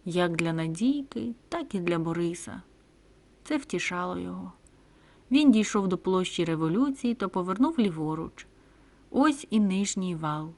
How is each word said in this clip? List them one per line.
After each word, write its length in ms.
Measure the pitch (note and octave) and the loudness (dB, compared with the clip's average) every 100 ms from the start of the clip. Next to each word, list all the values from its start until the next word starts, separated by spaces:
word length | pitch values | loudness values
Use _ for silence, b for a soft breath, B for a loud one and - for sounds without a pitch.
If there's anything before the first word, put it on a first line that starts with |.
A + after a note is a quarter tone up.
як 320 | - F3 F3 E3 | -4 0 0 0
для 160 | E3 | -2
Надійки, 840 | D#3+ D#3+ E3 A#3+ D4 C4+ A#3 A#3 A#3 - | -2 -2 -2 0 0 -4 -8 -8 -10 -8
так 260 | - - | -8 -6
і 60 | G3 | -4
для 180 | F3 E3+ | -2 -2
Бориса. 640 | E3 E3 E3+ F3 - - - _ _ _ _ _ _ _ | -2 -2 -4 -4 -10 -16 -18 _ _ _ _ _ _ _
Це 120 | - D4+ | -6 -6
втішало 600 | - F3+ - F3+ F3+ F3+ | -4 -4 -4 -4 -4 -6
його. 340 | F3+ F#3 F#3 - - b b b b b b | -8 -10 -12 -16 -20 b b b b b b
Він 200 | C4 D4+ | 6 8
дійшов 380 | A3 G#3 G#3+ F#3+ | 8 6 2 2
до 100 | F3+ | 0
площі 460 | - F#3 F3+ - | 2 2 2 0
Революції 680 | E3 D#3+ D#3+ F#3 C#4 C4+ A#3+ | 0 2 2 2 2 0 -2
та 140 | A#3 F#3+ | -2 -2
повернув 500 | F#3+ F3+ F#3+ D4 D#4+ | -2 -2 0 2 2
ліворуч. 680 | G3+ D#3+ D#3 D#3 D#3+ - - b b b b b b | 0 0 -4 -4 -8 -12 -20 b b b b b b
Ось 360 | - D4+ C#4+ - | 2 2 2 0
і 100 | G#3+ | 2
нижній 540 | G#3 F#3 G3+ - F#3 | 2 2 -2 -2 -4
вал. 360 | E3 D#3 D3+ D#3 | -4 -4 -4 -8